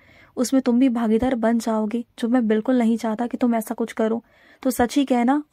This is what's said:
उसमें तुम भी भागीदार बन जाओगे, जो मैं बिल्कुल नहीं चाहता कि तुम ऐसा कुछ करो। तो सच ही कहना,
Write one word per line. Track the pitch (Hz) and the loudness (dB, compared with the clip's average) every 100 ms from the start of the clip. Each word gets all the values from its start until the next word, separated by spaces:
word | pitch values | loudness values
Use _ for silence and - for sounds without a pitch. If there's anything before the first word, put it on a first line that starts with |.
| _ - - - | _ -20 -12 -6
उसमें | 247 269 | 0 0
तुम | 254 240 | 2 4
भी | 269 | 2
भागीदार | 233 233 220 247 254 | 2 0 2 0 0
बन | 220 233 | 0 0
जाओगे, | 233 220 214 233 240 - | 0 -2 -2 -4 -8 -6
जो | 226 | -2
मैं | 254 220 | 0 2
बिल्कुल | 220 220 254 | 0 0 2
नहीं | 226 233 | 2 0
चाहता | 226 214 240 | -2 -4 -4
कि | - | -2
तुम | 247 | 0
ऐसा | 233 214 | 0 -4
कुछ | 226 226 | -6 -6
करो। | - 220 226 - _ _ _ | -2 -2 -2 -8 _ _ _
तो | 262 | -4
सच | - 240 285 | 0 0 0
ही | |
कहना, | 269 247 240 294 294 | 0 2 2 0 -2